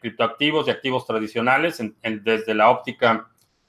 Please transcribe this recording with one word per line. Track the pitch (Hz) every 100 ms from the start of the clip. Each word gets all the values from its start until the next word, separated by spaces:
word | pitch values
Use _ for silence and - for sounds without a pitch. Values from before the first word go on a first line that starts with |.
criptoactivos | 117 - 113 - 147 151 127
y |
activos | 110 131 127 -
tradicionales | 110 107 117 120 135 165 -
en, | 107 -
en, | 113 110
desde | 107 110 110
la | 107 110
óptica | - - - 117 110 - _ _ _